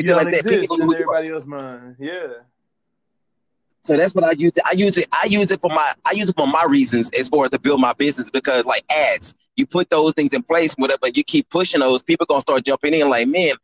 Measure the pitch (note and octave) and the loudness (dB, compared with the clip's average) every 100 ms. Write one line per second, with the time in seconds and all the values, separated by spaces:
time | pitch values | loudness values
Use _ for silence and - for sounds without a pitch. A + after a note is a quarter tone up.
0 | E3+ F3 D#3 F3 A3 G3+ F#3+ E3 D#3+ E3 | 2 2 2 0 2 0 0 0 0 0
1 | D#3+ D#3+ D#3+ D#3 C#3 C#3+ C3+ B2 B2 B2 | -2 -2 -4 -8 -10 -12 -12 -16 -20 -14
2 | C#3 F3+ D3+ A#2+ B2 _ _ _ _ _ | -12 -10 -12 -14 -20 _ _ _ _ _
3 | _ _ _ _ _ _ _ _ - - | _ _ _ _ _ _ _ _ -2 0
4 | F#3+ F#3+ E3 D#3+ E3+ - - F#3 G3+ F3 | 0 2 0 2 2 2 0 2 2 0
5 | - D#3+ G#3+ G#3 G3 F#3+ F3 D#3 C#3+ - | -2 -2 0 0 0 -2 -2 0 -2 -2
6 | D#3+ G3 G3 F3+ C3+ D#3 E3+ C#3 B2+ A#2+ | -4 -2 -2 -2 0 2 2 2 2 0
7 | A#2 - B2+ D3+ B2+ - C#3 C#3+ B2 A#2+ | -2 -2 0 0 0 0 0 2 2 0
8 | C#3+ C3 A#2 C3+ C#3+ B2+ A#2+ A2 - D3+ | -2 -2 -4 -4 0 0 0 -2 -2 0
9 | C3+ F#2 - - _ - C3+ F3 F3+ D#3 | 2 0 -4 -12 _ -4 -2 -2 0 2
10 | D#3 D#3 C#3+ C3 - E3 D#3 C#3 C3 C3+ | 2 2 0 -2 0 0 0 0 -2 0
11 | B2+ B2 D3 D#3+ - E3+ F3+ D#3+ C3 B2+ | 0 -2 0 0 0 -2 0 2 2 0
12 | - E3 E3+ C#3+ - C3+ C#3 C3+ D3 D#3+ | 0 0 0 0 0 0 0 -2 0 2
13 | C#3+ A#2+ A#2+ E3+ E3 B2+ | 2 2 2 0 0 -2